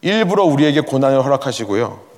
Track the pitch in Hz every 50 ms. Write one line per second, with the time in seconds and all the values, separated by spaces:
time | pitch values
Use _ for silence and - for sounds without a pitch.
0 | - 175 208 220 220 175 202 208 196 165 143 135 151 151 143 151 147 - 139 131
1 | 139 135 135 135 127 139 139 135 - 139 113 - 113 101 98 107 120 101 101 -
2 | - - -